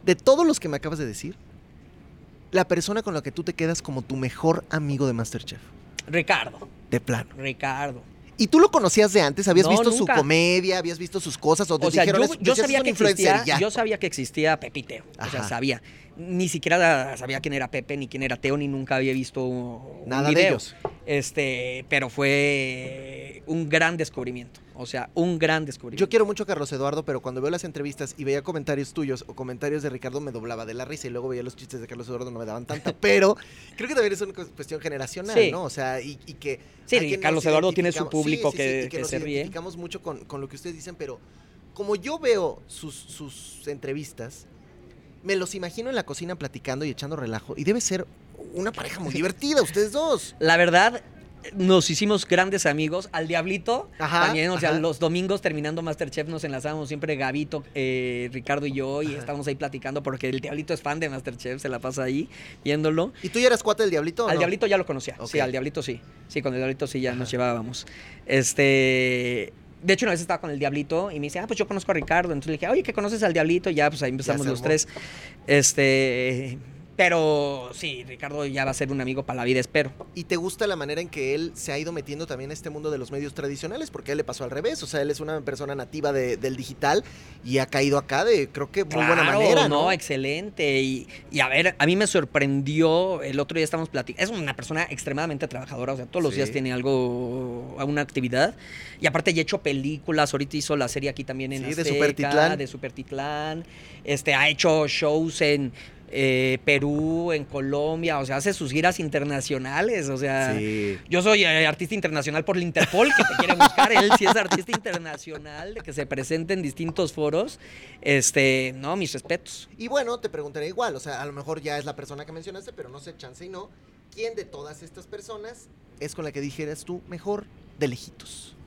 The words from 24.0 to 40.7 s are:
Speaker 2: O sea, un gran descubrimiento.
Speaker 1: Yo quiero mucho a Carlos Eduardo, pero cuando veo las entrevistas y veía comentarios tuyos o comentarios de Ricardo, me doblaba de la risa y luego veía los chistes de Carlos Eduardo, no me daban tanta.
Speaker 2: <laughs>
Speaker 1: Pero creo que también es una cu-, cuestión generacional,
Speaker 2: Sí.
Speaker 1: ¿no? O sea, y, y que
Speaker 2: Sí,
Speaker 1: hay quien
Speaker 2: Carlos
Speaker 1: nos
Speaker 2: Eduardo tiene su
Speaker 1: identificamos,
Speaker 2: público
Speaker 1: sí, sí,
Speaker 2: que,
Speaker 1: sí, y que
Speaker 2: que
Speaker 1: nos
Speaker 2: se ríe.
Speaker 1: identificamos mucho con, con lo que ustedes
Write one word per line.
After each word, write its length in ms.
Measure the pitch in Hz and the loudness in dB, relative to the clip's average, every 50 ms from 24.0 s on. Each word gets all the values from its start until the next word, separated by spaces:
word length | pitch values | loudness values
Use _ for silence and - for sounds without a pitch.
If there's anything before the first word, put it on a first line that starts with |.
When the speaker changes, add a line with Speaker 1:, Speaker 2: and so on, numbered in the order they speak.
| 160 - - - 123 123 123 123 123 123 - - - - - - | -4 -4 -4 -8 -8 -6 -8 -10 -12 -14 -20 -20 -20 -20 -16 -14
Speaker 2:
O 80 | 127 | -12
sea, 240 | 120 - 127 123 - - | -8 -6 -8 -8 -4 -2
un 260 | 170 170 180 175 160 | 0 2 2 2 2
gran 260 | 160 156 156 160 156 | 2 2 2 2 0
descubrimiento. 360 | 143 131 - - 120 113 - 190 | -4 -8 -12 -12 -12 0 0 0
Speaker 1:
Yo 40 | 190 | 4
quiero 160 | - 226 220 | 6 4 4
mucho 180 | 202 208 - 208 | 4 2 -4 -2
a 20 | |
Carlos 260 | 202 196 156 143 - 147 | -4 -2 -2 -2 -4 -4
Eduardo, 300 | 131 135 139 147 156 156 | -2 -2 0 -2 -2 -2
pero 160 | 165 139 131 | -2 -4 -4
cuando 180 | - 135 127 127 | -4 -6 -6 -4
veo 80 | 131 147 | -2 -2
las 120 | 170 175 180 | -2 -4 -6
entrevistas 480 | 175 143 151 143 147 139 - 151 127 - - | -8 -8 -6 -6 -8 -6 -8 -10 -10 -8 -6
y 60 | 143 | -2
veía 160 | 135 139 143 139 | -2 -2 -2 -2
comentarios 500 | - 175 156 139 - 147 139 139 131 - | -4 -6 -4 -2 -2 -2 -2 -2 -4 -4
tuyos 300 | - 151 139 131 120 - - | -4 -2 -2 -2 -6 -6 -14
o 60 | - | -12
comentarios 500 | - 131 127 127 113 147 143 147 151 139 | -10 -8 -8 -8 -4 -4 -2 -2 -2 -4
de 60 | 147 | -4
Ricardo, 300 | 127 120 - 131 123 143 | -6 -6 -8 -6 -6 -6
me 100 | 147 143 | -8 -6
doblaba 340 | 120 117 110 120 117 113 113 | -8 -8 -8 -8 -8 -8 -8
de 80 | 110 113 | -8 -8
la 100 | 123 127 | -8 -8
risa 220 | 127 151 - - 127 | -10 -10 -10 -10 -8
y 20 | |
luego 180 | 120 123 120 131 | -8 -6 -6 -4
veía 140 | 127 120 123 | -6 -6 -6
los 120 | 127 123 | -8 -12
chistes 240 | - 131 123 - 123 | -14 -18 -14 -14 -14
de 60 | 113 120 | -12 -12
Carlos 200 | 127 120 120 117 | -12 -14 -12 -10
Eduardo, 220 | 127 120 127 123 | -8 -8 -8 -10
no 80 | 120 113 | -10 -10
me 60 | 117 | -8
daban 200 | 107 107 120 123 | -8 -8 -10 -8
tanta. 280 | - 147 151 - 190 160 | -8 -10 -6 -6 -8 -6
Speaker 2:
<laughs> 60 | - | 0
Speaker 1:
Pero 360 | - 202 202 202 190 190 - - - - - - - - - - | 4 6 6 8 8 6 4 2 -4 -20 -20 -20 -20 -20 -10 -8
creo 100 | 220 247 | -6 -2
que 40 | 302 | 0
también 180 | 269 226 208 196 | 2 2 2 0
es 80 | 185 | -2
una 120 | 208 196 190 | -6 -8 -8
cu-, 140 | - 180 - - | -12 -14 -14 -12
cuestión 240 | - 143 - 156 151 | -14 -12 -10 -10 -6
generacional, 560 | 147 165 147 135 131 123 - 180 185 202 220 226 | -6 -6 -6 -6 -8 -8 -8 -10 -8 0 4 4
Speaker 2:
Sí. 140 | 220 170 | 4 4
Speaker 1:
¿no? 120 | 131 180 185 | 2 -2 -6
O 60 | 135 | -6
sea, 320 | - - 135 131 131 131 | -6 -4 -4 -2 -4 -4
y, 160 | 120 143 147 139 - | -6 -10 -14 -14 -16
y 80 | - 147 | -18 -18
que 260 | - - 143 131 - - - - - - | -10 -6 -6 -6 -6 -10 -20 -20 -20 -4
Speaker 2:
Sí, 100 | - - - | 2 2 2
Speaker 1:
hay 100 | 170 147 | 2 2
quien 120 | 135 127 | -2 0
Speaker 2:
Carlos 220 | 131 151 160 160 151 | 2 2 2 2 2
Speaker 1:
nos 60 | 160 | 4
Speaker 2:
Eduardo 200 | 151 151 170 185 170 | 4 4 4 4 2
tiene 180 | 190 175 175 | 2 2 2
su 80 | 165 156 | 2 0
Speaker 1:
identificamos, 240 | 156 151 - 156 151 | -4 -2 0 0 2
Speaker 2:
público 280 | 151 156 - - 147 | 2 0 2 0 -2
Speaker 1:
sí, 60 | 135 - | 0 0
sí, 60 | 139 | -2
Speaker 2:
que, 0 | |
Speaker 1:
sí, 160 | 135 131 135 | 0 0 -2
y 40 | 127 | -4
que 60 | 127 | -4
Speaker 2:
que 100 | - 143 | -6 -6
Speaker 1:
nos 80 | 127 117 | -6 -4
Speaker 2:
se 100 | 135 131 | -4 -4
ríe. 160 | - 151 143 139 | -4 -4 -4 -4
Speaker 1:
identificamos 380 | 151 185 190 165 165 190 175 170 | -4 -6 -8 -10 -10 -10 -12 -12
mucho 240 | 170 - - 185 | -12 -12 -12 -10
con, 220 | - 175 147 - - | -10 -10 -10 -10 -12
con 140 | - 147 139 | -14 -12 -10
lo 60 | 139 135 | -10 -12
que 60 | 143 135 | -12 -12
ustedes 180 | - 175 | -12 -12